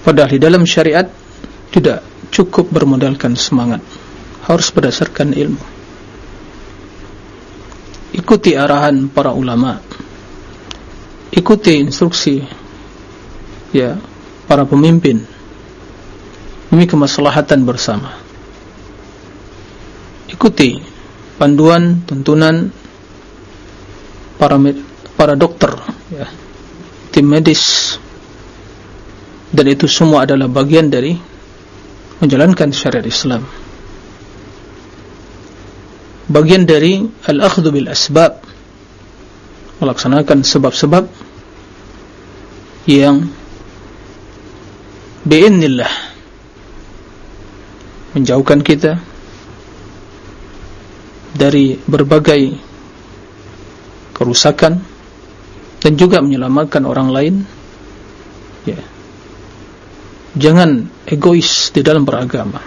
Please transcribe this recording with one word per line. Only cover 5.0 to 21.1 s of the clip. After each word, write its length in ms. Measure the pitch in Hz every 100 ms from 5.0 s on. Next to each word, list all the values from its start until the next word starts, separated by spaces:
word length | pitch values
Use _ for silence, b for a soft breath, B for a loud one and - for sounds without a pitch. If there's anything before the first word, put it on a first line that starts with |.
| 156 - 143
ilmu. 320 | 139 147 143 - - - - - - - - - - - - - - - - - - - - - - - - - -
Ikuti 380 | - 180 180
arahan 560 | 139 143 143 147 139 135
para 240 | - 139
ulama, 480 | 127 127 120 - - - - - - - - - - - - - - - - -
ikuti 480 | - 175 208 - 151
instruksi, 600 | 143 - 170 - 151 139 135 - - - - - - - - - - - -
ya, 240 | 139 123 175 - - - - -
para 160 | 143 139
pemimpin 600 | 143 160 170 151 113 113 - - - - - - - - - - - - - -
demi 160 | 165 175
kemaslahatan 800 | 156 143 - 143 143 143 143 127
bersama. 480 | 123 - 104 131 - - - - - - - - - - - - - - - - - - - - - -
Ikuti 500 | - 226 - 131 - - - -